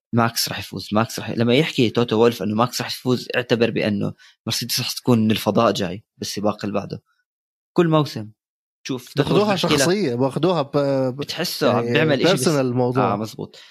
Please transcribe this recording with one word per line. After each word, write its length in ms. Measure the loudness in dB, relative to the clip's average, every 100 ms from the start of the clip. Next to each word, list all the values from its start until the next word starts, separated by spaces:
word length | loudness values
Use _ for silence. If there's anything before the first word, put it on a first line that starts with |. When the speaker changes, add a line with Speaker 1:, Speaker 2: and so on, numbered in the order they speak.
| _
Speaker 1:
ماكس 360 | 0 0 0 -6
راح 100 | -6
يفوز، 300 | -10 -12 -2
ماكس 260 | 0 0 -4
راح 100 | -8
ي-،" 60 | -2
لما 200 | 2 2
يحكي 340 | 2 2 2
توتو 300 | 2 0 4
وولف 240 | 4 2
إنه 120 | -2 0
ماكس 260 | 0 -2
راح 100 | -8
يفوز، 360 | -6 -2 -2 -2 -6
اعتبر 360 | -2 0 2
بأنه 420 | 0 -2 -2 -4 -8 -18 _ -8
مرسيدس 320 | -6 -4 -4
راح 120 | -6
تكون 280 | -6 2 2
من 120 | 4
الفضاء 400 | 2 2 2 2
جاي 320 | 2 -4 -6 -14 _
بالسباق 480 | -10 -2 -2 -2 -4
اللي 140 | -6
بعده. 220 | -6 -10 -14 _ _ _ _ _ _ 0
كل 100 | 4
موسم 420 | 4 2 -4 -12 -16 _ _ _ _ -10
شوف 260 | -10 -8
توتو 100 | -2
Speaker 2:
باخدوها 240 | 2 2 2
Speaker 1:
وولف 140 | 0
بيحكي 120 | 0 2
لك، 40 |
Speaker 2:
شخصية، 340 | 2 2 0 0
باخدوها 460 | -2 0 0 0
ب-، 160 | 0 0
ب-، 380 | 0 0 -2 -4
Speaker 1:
بتحسه 560 | -8 -6 -6 0 2
عم 60 | 2
Speaker 2:
يعني 160 | 2
Speaker 1:
بيعمل 200 | 2 2
إشي 100 | 4
بس-، 60 | 4
Speaker 2:
بيرسونال 360 | 2 2 2 0
الموضوع. 480 | 0 0 2 0
Speaker 1:
آه، 20 | 0
مزبوط. 440 | -4 -8 -14 -14 -20